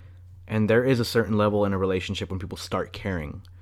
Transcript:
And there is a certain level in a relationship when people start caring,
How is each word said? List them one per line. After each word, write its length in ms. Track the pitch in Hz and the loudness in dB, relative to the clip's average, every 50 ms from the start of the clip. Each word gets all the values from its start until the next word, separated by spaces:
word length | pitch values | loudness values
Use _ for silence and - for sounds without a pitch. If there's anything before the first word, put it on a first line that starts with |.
| - - - - - - - - - | -20 -20 -20 -20 -20 -20 -20 -20 -10
And 240 | - 110 110 107 101 | -4 0 0 2 4
there 140 | 110 120 123 | 4 4 4
is 160 | 135 131 117 | 4 4 2
a 60 | 113 | 2
certain 320 | - - 117 110 98 113 104 | 2 2 2 2 2 2 2
level 260 | 104 104 104 104 101 | 2 2 2 2 2
in 80 | 98 | 2
a 60 | 98 92 | 2 0
relationship 520 | 95 95 92 92 92 - 95 - 101 90 | 0 0 0 0 -2 -4 -6 -6 -6 -6
when 100 | 95 90 | -6 -6
people 180 | 92 85 92 - | -6 -8 -10 -10
start 340 | - - - 92 - - | -8 -4 -4 -4 -4 -6
caring, 520 | - - - 98 92 82 76 71 - 95 - - - - | -8 -8 -6 -4 -4 -4 -6 -8 -10 -12 -16 -18 -20 -20